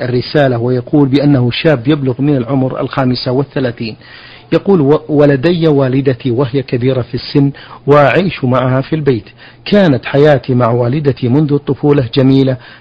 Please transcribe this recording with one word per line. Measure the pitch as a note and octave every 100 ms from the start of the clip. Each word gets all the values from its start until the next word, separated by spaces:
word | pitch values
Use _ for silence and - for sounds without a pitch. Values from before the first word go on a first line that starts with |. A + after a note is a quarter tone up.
الرسالة | B2 B2 - D#3 C3+ A#2
ويقول | B2 B2+ A#2+ D3+ C3+
بأنه | C3+ C#3+ C3+ A#2+
شاب | - D#3+ C3+ A#2+
يبلغ | D#3 C3 B2
من | C#3+ C#3
العمر | A2+ C3+ C3 -
الخامسة | C3+ C#3+ B2+ B2 B2+
والثلاثين، | B2+ - D3 B2 A2+ A2+ - - - - - -
يقول: | E3 G3 F#3
"و-، | C#3 D3+ -
ولدي | D3 C#3+ C3+ E3 F3 D#3+
والدتي | C#3 C3 C3 C3+ B2+ B2+
وهي | A#2 C3 C3+
كبيرة | - A#2+ B2+ B2+
في | A2+
السن | A#2+ - D3 C#3 - - - C#3
وأعيش | D3 C3+ C3+ F#3+ -
معها | B2+ B2+ B2+ C3
في | - D#3+
البيت، | C#3+ A2+ - - - - -
كانت | G#3 F3+ B2 -
حياتي | C#3 D3+ C3+ -
مع | B2 A#2
والدتي | A#2+ A#2+ D3+ C#3+ A#2+ B2
منذ | C#3+ D3
الطفولة | C#3+ - C#3 D3 C#3+ A#2
جميلة | C#3+ C3 C3+ C3 B2+ - -